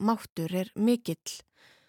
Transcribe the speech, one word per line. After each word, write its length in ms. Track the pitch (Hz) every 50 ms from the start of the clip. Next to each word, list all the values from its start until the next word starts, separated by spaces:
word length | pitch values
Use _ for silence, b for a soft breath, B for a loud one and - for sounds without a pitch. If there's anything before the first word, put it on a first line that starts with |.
| 196
máttur 480 | 220 226 214 - - - 170 165 160
er 220 | 180 185 185 226 -
mikill. 640 | - 208 240 240 233 - - 160 - - - - - - b b b b b b b b